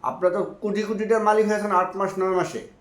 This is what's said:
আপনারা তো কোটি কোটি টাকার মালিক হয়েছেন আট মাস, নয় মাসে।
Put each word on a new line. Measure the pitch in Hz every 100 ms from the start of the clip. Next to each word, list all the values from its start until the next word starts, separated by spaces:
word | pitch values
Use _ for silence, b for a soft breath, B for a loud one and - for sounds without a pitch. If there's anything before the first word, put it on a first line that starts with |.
| -
আপনারা | 123 180 175
তো | - -
কোটি | 208 202 208
কোটি | 214 214
টাকার | 220 208
মালিক | 214 208
হয়েছেন | 208 202 185
আট | 180 185
মাস, | 190 185
নয় | 185 185
মাসে। | 165 127 - -